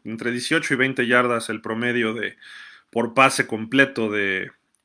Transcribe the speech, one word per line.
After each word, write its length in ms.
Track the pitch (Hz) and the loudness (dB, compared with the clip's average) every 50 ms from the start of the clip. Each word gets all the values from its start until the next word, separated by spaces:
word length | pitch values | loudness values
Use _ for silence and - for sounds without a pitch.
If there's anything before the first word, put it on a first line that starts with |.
| - | -12
entre 260 | 107 110 110 113 120 | -10 -8 -6 -4 -4
dieciocho 420 | 120 123 123 - 160 160 156 - 143 | -4 -4 -2 0 0 0 0 0 0
y 40 | 120 | 2
veinte 280 | 131 135 127 127 120 | 2 0 0 0 0
yardas 460 | 117 123 123 123 120 120 113 - - | 2 4 4 4 2 0 -2 -4 -6
el 100 | 110 110 | -8 -8
promedio 540 | - 107 110 113 117 120 120 120 113 110 113 | -8 -6 -4 -2 -2 0 0 0 0 0 -2
de, 200 | 117 101 98 - - - - - - - - - - _ _ | -4 -6 -8 -8 -12 -18 -20 -20 -18 -20 -20 -20 -20 _ _
por 240 | - 117 117 113 113 | -2 -2 -2 2 4
pase 320 | 135 135 170 - - 123 | 4 6 6 4 2 -2
completo 640 | - 113 110 110 113 120 135 135 135 - 120 113 107 | -2 -4 -6 -4 0 4 4 4 4 2 -2 -2 -2
de, 400 | 104 104 101 98 95 95 92 - - _ _ _ _ _ | 0 0 0 0 -2 -2 -4 -8 -12 _ _ _ _ _